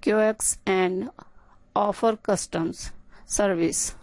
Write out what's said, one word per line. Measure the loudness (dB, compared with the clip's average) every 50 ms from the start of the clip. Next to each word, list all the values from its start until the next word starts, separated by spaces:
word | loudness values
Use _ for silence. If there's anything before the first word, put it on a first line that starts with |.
Q | 2 2 4 4
X | 4 2 2 0 -2 -4 -4 -4 -2
and | 0 2 2 2 2 0 -2 -4 -6 -10 -14 -20 -20 -20 -20 -20 -20 -20 -20 -20 _ _
offer | 0 0 0 0 2 2 0 0
customs | 0 _ 0 0 0 0 -4 -4 -2 -2 -2 -4 -6 -10 -12 -12 -14 -18 -20 -20 -20 -14
service। | -8 -2 0 2 2 2 2 0 0 0 -2 -4 -4 -6 -12